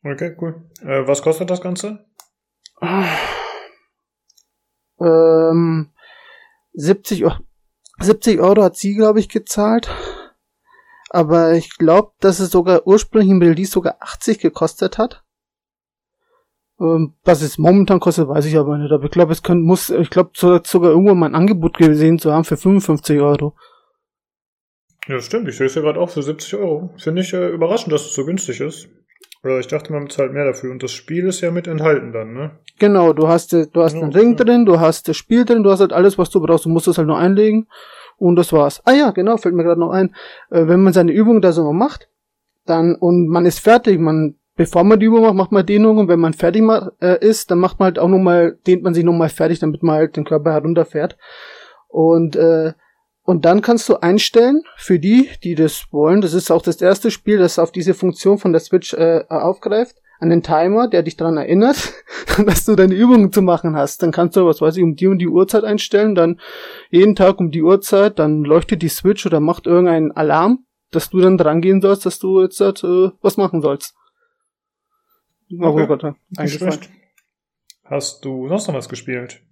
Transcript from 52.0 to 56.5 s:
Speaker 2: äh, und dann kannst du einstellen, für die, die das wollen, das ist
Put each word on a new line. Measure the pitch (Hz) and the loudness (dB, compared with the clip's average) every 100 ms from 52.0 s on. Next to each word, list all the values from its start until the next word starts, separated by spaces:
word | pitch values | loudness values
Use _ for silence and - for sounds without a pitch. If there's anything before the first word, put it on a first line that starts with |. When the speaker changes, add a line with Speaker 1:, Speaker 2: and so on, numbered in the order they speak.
| 160 165 165 165 | 2 2 0 0
Speaker 2:
äh, | 165 165 160 156 _ _ _ _ | 0 0 -4 -10 _ _ _ _
und | - 175 | -4 0
dann | 165 196 | 2 2
kannst | 214 233 - | 0 -2 0
du | 208 | 0
einstellen, | 170 202 - 233 240 302 - - | 2 0 2 2 2 0 -4 -20
für | - 180 | -2 -2
die, | 175 240 269 - | 4 2 2 -4
die | 175 | -8
das | 156 156 - - | -2 -2 -2 -8
wollen, | 147 151 196 | -2 2 2
das | 185 | 0
ist | 175 - | -4 0